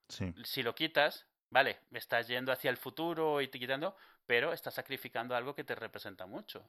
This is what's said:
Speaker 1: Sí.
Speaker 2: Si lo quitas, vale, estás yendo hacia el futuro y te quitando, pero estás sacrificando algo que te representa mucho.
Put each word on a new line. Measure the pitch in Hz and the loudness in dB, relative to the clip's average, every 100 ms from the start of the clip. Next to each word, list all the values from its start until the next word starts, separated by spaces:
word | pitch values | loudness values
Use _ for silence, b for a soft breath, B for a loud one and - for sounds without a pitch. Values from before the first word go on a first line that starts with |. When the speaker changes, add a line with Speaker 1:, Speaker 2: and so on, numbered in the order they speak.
| - | -12
Speaker 1:
Sí. | - 92 82 | -6 -4 -4
Speaker 2:
Si | - - | -6 -2
lo | 120 | -2
quitas, | - 156 151 151 - - _ - | 0 0 4 4 2 -16 _ 2
vale, | 127 131 - - | 4 4 2 -8
estás | 120 - 120 113 | -10 0 0 2
yendo | 123 131 | 0 0
hacia | 127 135 | 0 2
el | 123 | 0
futuro | 131 - 165 160 156 147 | -4 -4 -2 2 2 2
y | 131 | 0
te | 127 | -4
quitando, | 123 135 180 - B B - | -2 -2 -2 -6 B B 2
pero | 120 147 | 4 4
estás | 165 127 | 0 -6
sacrificando | - 123 131 123 120 123 123 | -8 -6 -8 -6 -4 -2 -2
algo | 127 | -2
que | 143 | -6
te | 139 117 | -6 -6
representa | 110 101 104 98 95 | -6 -8 -12 -12 -12
mucho. | 147 208 - | -12 -12 -16